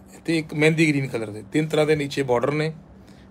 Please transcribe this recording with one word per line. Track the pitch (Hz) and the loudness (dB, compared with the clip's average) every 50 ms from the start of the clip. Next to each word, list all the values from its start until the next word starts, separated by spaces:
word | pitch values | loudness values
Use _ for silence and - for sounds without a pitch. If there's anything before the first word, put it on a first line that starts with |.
| - - - - - | -20 -20 -20 -8 -4
ਤੇ | - 170 160 | -2 -2 -2
ਇੱਕ | 156 - 135 | -2 -4 0
ਮਹਿੰਦੀ | 151 151 156 160 156 165 151 | 2 2 4 4 4 2 2
ਗ੍ਰੀਨ | 143 139 135 | 2 0 -2
ਕਲਰ | 139 - 117 110 107 | -4 -4 -6 -6 -8
ਦੇ, | 101 107 107 - | -10 -12 -10 -4
ਤਿੰਨ | - 151 160 | -2 -2 -2
ਤਰ੍ਹਾਂ | 156 156 151 151 | 0 2 2 2
ਦੇ | 147 156 | 4 2
ਨੀਚੇ | 151 143 139 139 143 | 0 0 -2 -4 -4
ਬਾਰਡਰ | 139 123 123 120 123 135 | 0 0 2 2 2 0
ਨੇ। | 147 151 151 160 160 - - - - - - - - - - - | 0 -2 -2 -4 -6 -10 -16 -20 -20 -20 -20 -20 -20 -20 -20 -20